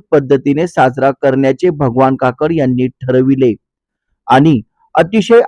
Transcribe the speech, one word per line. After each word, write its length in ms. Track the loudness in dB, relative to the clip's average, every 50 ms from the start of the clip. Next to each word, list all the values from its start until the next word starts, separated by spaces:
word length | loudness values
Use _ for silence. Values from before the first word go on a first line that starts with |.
| 0 _
पद्धतीने 560 | -2 0 0 0 0 0 0 -2 -2 -2 -4 -4
साजरा 440 | -2 0 0 0 0 0 -2 -2
करण्याचे 580 | -2 0 -2 -2 0 0 0 0 -2 0 -2 -2
भगवान 460 | -2 -2 -2 -2 0 0 0 0 0
काकड 360 | 0 -2 -4 -2 -2 -4 -2
यांनी 360 | -2 -2 -2 0 0 -2 -2 -4
ठरविले 680 | -6 _ -6 -2 0 0 2 0 0 0 0 0 -2 -4 _ _ _ _ _ _ _ _ _ _ _ _ _ 0
आणि 340 | 2 2 4 2 2 0 -2 _ _ _ _ _ -4
अतिशय 460 | -4 -2 -2 -2 -2 0 2 2 2 2